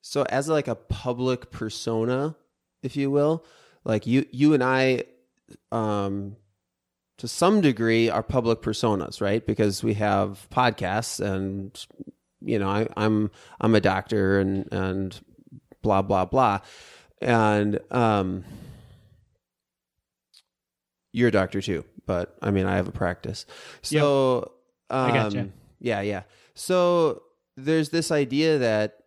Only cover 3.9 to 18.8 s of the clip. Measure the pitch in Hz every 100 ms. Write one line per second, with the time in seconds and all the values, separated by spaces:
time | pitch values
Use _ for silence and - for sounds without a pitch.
3.9 | 107 110 127 151 127 147 151 127 131 131
4.9 | 127 - _ _ _ _ - _ 113 110
5.9 | 104 101 101 98 104 _ _ _ _ _
6.9 | _ _ _ 123 - 175 214 160 110 113
7.9 | 113 117 107 - 131 117 113 - 110 117
8.9 | 101 78 - 101 110 - 107 104 98 113
9.9 | 104 104 98 98 98 - - 123 107 90
10.9 | 104 113 - 101 95 98 98 98 - -
11.9 | - - _ _ _ - 113 98 101 113
12.9 | - 107 107 107 - - - 113 110 98
13.9 | 95 - 107 98 98 95 98 - 98 95
14.9 | 95 95 - _ - _ - _ _ 107
15.9 | 98 98 95 92 135 123 98 - - -
16.9 | - _ _ - 117 107 104 104 101 -
17.9 | 123 117 104 95 92 - - - -